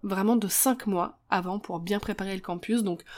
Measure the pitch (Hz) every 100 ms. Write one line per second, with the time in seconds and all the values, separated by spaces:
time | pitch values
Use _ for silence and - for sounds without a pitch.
0 | 202 190 214 240 196 - 262 254 208 180
1 | - - _ 185 180 202 - 170 175 202
2 | - - 196 190 185 175 - 233 196 170
3 | -